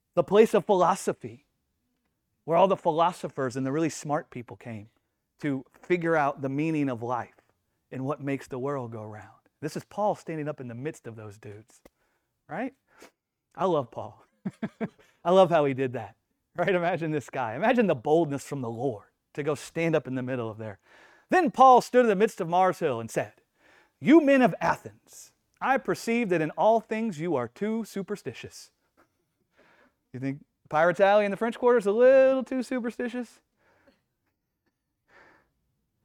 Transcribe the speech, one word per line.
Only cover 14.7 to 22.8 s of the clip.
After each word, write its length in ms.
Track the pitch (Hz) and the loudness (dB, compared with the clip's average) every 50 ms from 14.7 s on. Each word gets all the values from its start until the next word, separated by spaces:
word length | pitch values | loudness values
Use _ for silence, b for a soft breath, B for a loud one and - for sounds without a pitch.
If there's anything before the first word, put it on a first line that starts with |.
| _ | _
<laughs> 480 | - 226 - _ _ _ _ _ _ - | -8 -10 -10 _ _ _ _ _ _ 0
I 60 | 175 | 4
love 180 | 185 190 190 156 | 6 6 6 6
how 160 | 170 156 147 | 4 2 2
he 80 | 139 131 | 2 0
did 200 | 131 135 123 120 | -2 -4 -4 -6
that, 220 | 120 107 98 - _ _ _ _ _ _ _ - | -8 -12 -12 -18 _ _ _ _ _ _ _ -6
right? 200 | - 170 196 185 | -4 -2 0 0
Imagine 340 | 180 170 175 190 170 165 156 | 0 0 -2 -2 -4 -4 -4
this 200 | 156 147 - - | -4 -4 -6 -6
guy. 260 | - 135 123 110 110 | -8 -6 -6 -6 -4
Imagine 320 | 143 214 226 262 247 220 | -2 0 2 4 4 4
the 80 | 180 151 | 2 2
boldness 480 | 117 - 147 156 170 165 143 139 135 - | 0 2 2 4 4 2 2 -4 -8 -8
from 180 | - 151 139 | -8 -8 -8
the 80 | 123 117 | -6 -8
Lord 380 | 117 113 131 139 110 101 - _ _ _ _ _ - | -6 -4 -4 -4 -6 -6 -12 _ _ _ _ _ -10
to 80 | 156 | -6
go 140 | 139 156 143 | -4 -4 -4
stand 400 | - - - - 165 165 165 156 | -6 -8 -10 -4 -2 0 2 0
up 100 | 151 - | 0 0
in 80 | 127 131 | -2 -6
the 80 | 131 | -6
middle 260 | 123 127 131 123 113 | -6 -4 -4 -6 -6
of 120 | 113 104 107 | -6 -8 -10
there. 180 | 110 107 98 - b b b b b b b b b b | -12 -14 -14 -16 b b b b b b b b b b
Then 180 | 339 370 339 226 | 2 2 2 2
Paul 320 | - 240 262 262 247 220 | 4 6 8 8 8 8
stood 200 | - - - 247 | 6 4 2 4
in 60 | 240 | 4
the 80 | 226 196 | 4 4
midst 240 | 185 - - - - | 2 0 0 -2 -4
of 80 | 180 165 | -6 -2
Mars 280 | 175 185 190 185 165 | 2 2 2 2 0
Hill 220 | - | 0